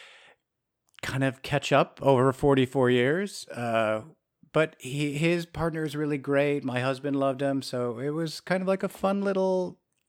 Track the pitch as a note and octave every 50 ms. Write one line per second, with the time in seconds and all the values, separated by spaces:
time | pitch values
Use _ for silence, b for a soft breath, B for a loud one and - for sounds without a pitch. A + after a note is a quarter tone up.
0 | B B B B B B B B _ _ _ _ _ _ _ _ _ _ _ -
1 | - - B2 C3 C3+ C3+ B2+ - - - C#3+ C#3+ - - D3 C#3 D3+ - - -
2 | - C3+ C#3 B2 B2+ C3+ C3 - - C#3+ C#3 C3+ C3 B2 - C#3+ B2+ B2 B2+ B2
3 | A#2+ C3 D3+ F3+ G3+ G3 - - - - - A#2 A#2+ A#2 A2+ A2+ A2 G#2+ A2 A2
4 | A2 D#3+ - _ _ _ _ _ _ _ - D3+ D#3+ D#3 - _ - B2+ B2+ C#3+
5 | D3 D3 C#3+ D3 E3 E3 F3 F3 E3+ - - - D#3+ E3+ D#3 D#3+ D#3 D3+ C3+ D3
6 | D3+ D3 D3+ C#3+ B2+ C#3 C#3+ C#3 C#3+ D3 C#3+ D3 C3+ C3 B2 B2 B2 C3+ C3+ B2+
7 | C#3 C#3+ C#3 C#3 C3+ C3+ C3+ B2+ C#3 C#3 C#3 C#3 B2+ - - B2+ B2 B2 A#2 A2+
8 | C3 D3 D3 D#3+ E3 D#3+ D3+ - - - F3+ F#3 F#3 F3+ F#3+ F#3+ G3+ F#3+ - -
9 | - F#3+ G3 G3+ G3 G3 G3 F#3+ F#3+ F#3+ F#3 F#3 F3+ F3+ F3+ - _ _ _ _
10 | _